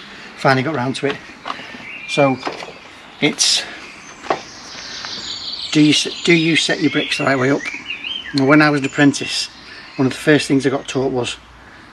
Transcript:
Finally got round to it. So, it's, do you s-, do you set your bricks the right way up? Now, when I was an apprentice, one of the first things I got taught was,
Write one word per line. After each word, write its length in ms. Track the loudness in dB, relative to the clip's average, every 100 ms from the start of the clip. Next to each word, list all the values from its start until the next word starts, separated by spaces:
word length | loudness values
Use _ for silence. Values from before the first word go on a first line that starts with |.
| -16 -18 -18 0
Finally 260 | 2 4
got 140 | 2 -2
round 180 | -2 -2
to 100 | -4
it. 100 | -4 -10 -12 -10 -10 -12 -14 -14 -14 -2
So, 280 | 4 4 2 -4 -8 -12 -16 -20 -20 -20 -2
it's, 440 | -2 2 2 2 -2 -12 -16 -18 -18 -14 -4 -4 -4 -16 -16 -14 -12 -12 -10 -10 -10 -10 -10 -10 -2
do 80 | 4
you 100 | 6
s-, 320 | 4 0 -2
do 100 | 2
you 220 | 4 4
set 260 | 2 2 0
your 120 | 2
bricks 260 | 0 -2 -2
the 60 |
right 120 | 0 2
way 140 | 2
up? 100 | 0 -2 -10 -10 -10 -8 -10 -4
Now, 120 | 2 6
when 160 | 6
I 80 | 6
was 120 | 4
an 40 | 0
apprentice, 600 | 4 4 4 -2 -6 -6 -12 -20 -18 -12 -2
one 100 | 0
of 60 |
the 60 | 2
first 260 | 4 4 4
things 180 | 2
I 60 | 2
got 160 | -2 -2
taught 240 | -2 0
was, 260 | -2 -4 -6 -14 -20 -20 -20 -20